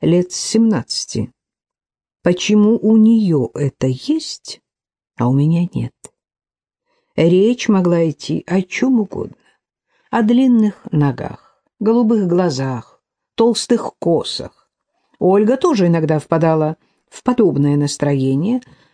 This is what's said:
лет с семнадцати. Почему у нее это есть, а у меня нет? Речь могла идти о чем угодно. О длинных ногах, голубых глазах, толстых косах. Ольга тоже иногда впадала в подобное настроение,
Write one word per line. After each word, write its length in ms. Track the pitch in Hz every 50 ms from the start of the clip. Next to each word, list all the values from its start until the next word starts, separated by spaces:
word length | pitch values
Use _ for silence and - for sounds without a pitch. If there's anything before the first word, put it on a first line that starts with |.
лет 320 | - - 170 180 180 180
с 40 | -
семнадцати. 960 | - - - - 220 226 226 208 135 - - - - - - - - - - _ _ _ _ _ _ _ _ _ _ _ _ _ _ _ _ _ _
Почему 560 | - 170 180 180 - - 208 208 208 208 233 233
у 180 | - 214 220
нее 540 | 220 214 220 233 226 214 180 165 139 120 - -
это 340 | - 143 135 - _ - 131
есть, 720 | 127 131 - - 302 320 - - - - - - - - _ _ _ _ _ _ _ _ _ _ _
а 120 | - 120 123
у 60 | 131
меня 320 | 139 147 156 165 170 175 170 -
нет? 200 | 131 117 120 - _ - - _ _ _ _ _ _ _ _ _ _ _ _ _ _ _ _ _ _ _ _ _
Речь 520 | - 160 170 180 185 202 226 247 247 - -
могла 400 | 208 190 180 175 175 170 165 165
идти 360 | 147 - - - 156 165 -
о 160 | - 175 190
чем 380 | 185 - - - 247 269 262 233
угодно. 360 | 208 180 - - - - - - _ _ _ _ _ _ _ _ _ _ _ _ _ _
О 120 | - 226
длинных 640 | 226 214 240 247 269 262 247 226 214 208 - - - -
ногах, 720 | - 151 147 143 127 120 - - - - _ _ _ _ _ _ _ _
голубых 480 | - 220 233 240 240 214 240 214 196 175
глазах, 720 | 170 180 185 175 135 127 135 135 131 117 113 _ _ _ _ _ _ _ _ _ _
толстых 600 | - 226 240 220 - - - 240 220 - - - _
косах. 720 | - 165 170 139 - - - - - - - _ _ _ _ _ _ _ _ _ _ _ _ _
Ольга 380 | - 180 190 202 214 208 254
тоже 300 | 262 - 359 302 202 185
иногда 320 | 175 170 165 160 151 156 151
впадала 580 | - - 165 160 165 165 160 160 156 151 160 - _ _ _ _ _ _
в 140 | - -
подобное 540 | - - 247 - 220 175 139 143 143 147 143
настроение, 840 | 147 143 143 - - 147 143 143 135 131 135 135 139 165 208 247 254 - _ - _ _ _